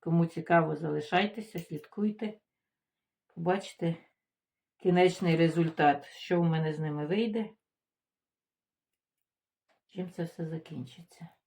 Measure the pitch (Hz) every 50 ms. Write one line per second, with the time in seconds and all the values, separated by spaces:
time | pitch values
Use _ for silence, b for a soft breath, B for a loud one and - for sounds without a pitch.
0 | - 175 165 170 170 165 - - 160 - 175 170 165 156 156 151 160 156 151 151
1 | 147 - - 180 196 208 - - 220 - - 170 170 _ 165 147 - - - -
2 | 208 214 208 - - 214 214 - _ _ _ _ _ _ _ _ _ _ _ _
3 | _ _ _ _ _ _ _ - 165 170 185 202 190 - - _ - 170 165 -
4 | - _ _ _ _ _ _ _ _ _ _ _ _ _ _ _ - - 175 180
5 | 180 185 180 - 190 175 165 160 165 165 160 170 170 160 160 - 160 147 143 147
6 | - - - - - - 185 175 170 170 160 160 160 156 151 151 156 156 147 147
7 | 147 151 175 208 226 233 208 226 214 - - _ _ _ _ _ _ _ _ _
8 | _ _ _ _ _ _ _ _ _ _ _ _ _ _ _ _ _ _ _ _
9 | _ _ _ _ _ _ _ _ _ _ _ _ _ _ _ _ _ _ _ 202
10 | 185 180 175 - 170 165 - - 165 156 165 160 160 - 160 - 127 127 - -
11 | 170 _ _ - 170 165 _ _ _